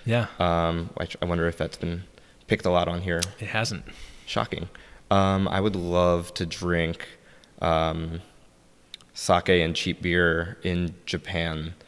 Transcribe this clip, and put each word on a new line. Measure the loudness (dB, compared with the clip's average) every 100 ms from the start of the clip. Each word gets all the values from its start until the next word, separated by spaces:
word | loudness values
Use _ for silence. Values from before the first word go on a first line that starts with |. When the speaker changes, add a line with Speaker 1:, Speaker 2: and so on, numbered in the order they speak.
Speaker 1:
Yeah. | -2 0 0 0
Speaker 2:
Um, | 2 2 2 0 -4 -6
which | -8 -4
I |
wonder | -2 0 0
if | 0
that's | -6 -4
been | -6 -6 -8 -20 -20 -20 -4
picked | 0 2
a |
lot | 2 2
on | -2
here. | -2 -2 -4 -6
Speaker 1:
It | -6
hasn't. | -4 -4 -6 -12 -16 -18 -18 -6
Speaker 2:
Shocking. | -4 -2 -4 -8 -12 -20 -20 0
Um, | 4 4 4 2
I | 2
would | 0
love | 0 0 4 4 4 0
to | -6
drink, | -6 -4 0 2 0 -2 -10 -18 -20 -20 -20 -4
um, | 0 2 0 -2 -6 -8 -12 -20 -20 _ _ _ _ -20 -18
sake | -8 2 2 6
and | 4 4
cheap | 0 -4 -2
beer | 0 2 4 2 -2 -6
in | -4 -2 -2 -6 -8
Japan, | -8 -4 -4 -4 -4 -8 -12